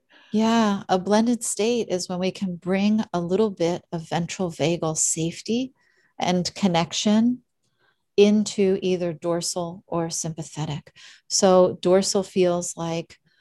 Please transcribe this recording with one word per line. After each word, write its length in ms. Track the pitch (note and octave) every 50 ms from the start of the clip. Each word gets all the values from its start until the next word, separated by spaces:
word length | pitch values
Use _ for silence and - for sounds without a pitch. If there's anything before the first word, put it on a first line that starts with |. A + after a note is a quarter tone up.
| _ _ _ - _ _
Yeah, 520 | - G#3 A3 A3+ A#3 A#3 A3 G#3 G3+ G3 - -
a 80 | F#3
blended 460 | F#3+ F3 G3 G#3 G#3+ A3+ A#3+ A#3+ A3+ -
state 460 | - - - G3+ A#3 A#3+ A#3 - -
is 200 | F3+ F3+ F3+ -
when 100 | F#3 F3
we 120 | F#3 F#3
can 240 | F#3 - G3+ F#3 F3
bring 480 | E3+ - F3 G3 F#3+ G3+ G#3 G#3+ A3 G#3+ - -
a 60 | F3
little 320 | F3 E3+ F#3 G3 A3 G#3+
bit 320 | F#3+ - E3+ E3 F3 - - -
of 160 | - E3 E3
ventral 420 | - F3 E3+ E3+ - - - F#3+ E3+
vagal 480 | E3 - C#3+ D#3+ F3 D#3+ E3 D#3+ D#3
safety 760 | D#3 - - - D#3+ D#3+ E3 F3 - - - A3 A#3+ C4 B3+ _ _ _ _ _ _ _ _ _ -
and 340 | - F3 F3+ F3+ E3+ - -
connection 840 | - - F#3+ E3+ E3 E3+ E3 - - - G#3+ G#3 A3 A3+ A#3+ B3 B3+ _ _ _ _ _ _ _ _ _ _ _ _ _ _ _
into 640 | - G3+ G#3 G#3 G#3+ G3+ G3+ - - G3 F#3+ F#3+ G3
either 320 | - F3+ F#3 F3 F3+ F3 D#3+
dorsal 720 | D3+ - E3+ E3+ E3+ E3+ - - F3+ F3 E3+ F3 G3+ -
or 220 | - E3+ E3+ E3 E3
sympathetic. 840 | E3+ - - E3 D#3+ - D#3+ - - - D#3 D3+ D3 E3 - - - - - - - - _
So 500 | - - - G#3 F#3+ F#3 F#3 F3+ F3+ F3+ F3
dorsal 420 | - F3+ F3+ F#3+ F#3+ - - G3+ F#3
feels 520 | - - G3 F3+ F3 F3 F3 F3 - -
like 420 | E3+ E3 E3 E3 E3+ E3 - - _ _ _ _ _